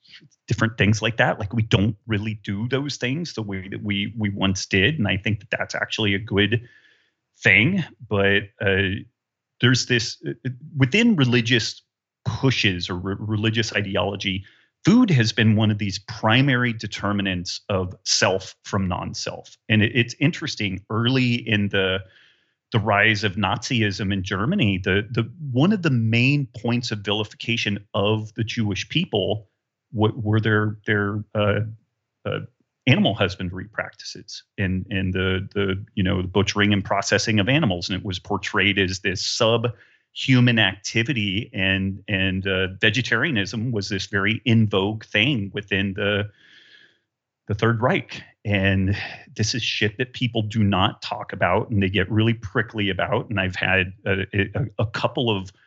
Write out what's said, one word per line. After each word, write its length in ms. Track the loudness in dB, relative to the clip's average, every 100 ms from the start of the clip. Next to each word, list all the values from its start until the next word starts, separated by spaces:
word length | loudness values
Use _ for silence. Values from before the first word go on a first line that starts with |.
| _ -20 -20 _ -4
different 300 | 0 0 2
things 240 | 2 2
like 160 | 0 2
that, 220 | 0 0
like, 160 | -4
we 80 | -4
don't 340 | 2 2 2 -2 -4
really 280 | -4 -4 -6
do 260 | -8 -6 -4
those 280 | -4 -4 -4
things 360 | -4 -4 -6
the 100 | -8
way 260 | -6 -8 -8
that 140 | -8
we, 300 | -4 -4 -4 -2
we 100 | -4
once 380 | 0 0 -2 0
did. 320 | 4 4 2
And 100 | 0
I 80 | 0
think 240 | -2 -4
that 100 | -4
that's 240 | -6 -4
actually 400 | -6 -4 -2 0
a 40 | 0
good 420 | 0 2 2 0 -4 _ _ _ _ _ _ _
thing. 460 | 4 6 4 2 -4 -8 -4
But, 340 | 2 4 2 0 -4
uh, 400 | 0 2 0 -2 -10 _ _ _ _ 0
there's 260 | 2 2 2
this, 360 | 0 -2 -8 -10
uh, 240 | -8 -8 -10 -6 0
within 400 | 2 4 4 4
religious 640 | 4 4 4 2 0 -8 _ _ _ _ -6
pushes 640 | 0 0 2 2 0 -4
or 60 | -6
re-, 200 | -4 -4
religious 540 | -2 0 0 0 -2
ideology, 680 | -2 -2 -2 -2 -4 -4 -6 -8 _ _ _
food 260 | 4 6 6
has 220 | 4 2
been 240 | 4 4 4
one 140 | 2
of 80 | 0
these 200 | -2 -6
primary 720 | -10 -2 2 4 4 2 0
determinants 880 | -2 -8 -4 -2 0 -2 -2 -6 -8 -4
of 260 | -2 -4 -6
self 500 | -2 0 2 0 -4 -18
from 220 | -6 -2 -2
non-self. 680 | -4 -6 -8 -8 -10 -16 -10 0
And 140 | 4
it, 100 | 4
it's 200 | 2 -2 0
interesting, 600 | -2 -2 -6 -6 -6 -6 -6
early 440 | -2 0 2 2
in 340 | 0 0 0 0
the, 320 | 0 0 -2 -6 _ _ _ _ _ _
the 60 | -2
rise 460 | 2 4 4 4
of 120 | 0 0
Nazism 760 | 0 -2 -2 0 0 0 -2
in 100 | -2
Germany, 580 | -2 -2 0 2 2 0
the, 240 | 0 0 0
the, 200 | -4 -4 -6 -4
one 200 | 2 2
of 100 | 2
the 80 | 2
main 560 | 2 4 4 4 2 -2 -6
points 300 | -2 -2 -2
of 80 | -6
vilification 800 | -2 -2 -4 -6 -4 -2 -2 -4 -4
of 400 | -2 0 0 -2
the 100 | -6
Jewish 440 | -4 -2 -2 -4 -4
people 600 | -4 -2 -2 -2 -4 -8 _ _ _ _
w-, 280 | 0 0 0
were 200 | 0 2
their, 360 | 2 2 0 -4 -2
their, 380 | -2 -2 -4 -6
uh, 260 | -2 0 0 -2 -8 _ _ _ _ -8
uh, 140 | -6 -8 _ _ _ 2
animal 280 | 4 2
husbandry 520 | 2 0 -2 -8 -8 -10
practices 760 | -8 -8 -10 -18 -18 -16 -18 -12 -4
and, 300 | -2 -2 -4
and 220 | -4 -2
the, 360 | 0 0 -2 -2
the, 300 | -2 -2 -2 -6
you 80 | -2
know, 200 | 0 0
the 60 | 0
butchering 440 | 0 0 2 2
and 120 | 2
processing 540 | 0 -2 2 0 2 0
of 80 | 2
animals. 400 | 2 2 -2 -4
And 100 | -6
it 60 |
was 140 | -6 -8
portrayed 600 | -4 -6 -2 0 2 2
as 220 | 0 -2
this 240 | -4 -4
subhuman 1300 | -4 0 2 2 -2 -8 _ _ _ -6 2 4 6 4
activity, 920 | 2 0 -4 -2 0 -2 -2 -4 -4
and, 500 | -2 0 0 0 -4 -4
and, 380 | -2 0 -2 -2
uh, 220 | -2 -2 0
vegetarianism 920 | 0 0 0 0 0 -2 -2 -4 -4
was 160 | -4 -4
this 180 | -6 -2
very 340 | -2 0 0
in 220 | 2 4 4
vogue 380 | 2 0 -2
thing 460 | -2 0 2 0 -4
within 400 | -8 -2 -2 0
the, 360 | -2 0 0 -2 _ _ -20 -20 -20 _ _ _ _ _ _ -8
the 80 |
Third 280 | 0 0 2
Reich. 400 | 2 0 -4 -14 -18 _
And 520 | -2 2 4 4 2 0 -6 -14 -10 -4
this 180 | -2
is 80 | -2
shit 360 | -4 0 -2 -2
that 160 | -6
people 260 | -4 -4 -2
do 240 | -2 2
not 380 | 2 4 2 0
talk 320 | -8 -8 -8
about 340 | -2 2 2 0
and 140 | 0
they 80 | 0
get 200 | 0 0
really 240 | 2 2
prickly 540 | 0 -4 -4 -4 -2 -2
about. 400 | -2 -2 -2 -2
And 100 | -2
I've 180 | -2 -2
had 360 | 0 0 0 -4 -4
a, 160 | -4 -2
a, 340 | -2 -2 -2 -6 -4
a 80 | -4
couple 420 | -2 -4 -2 -2
of 240 | -2 -6 -16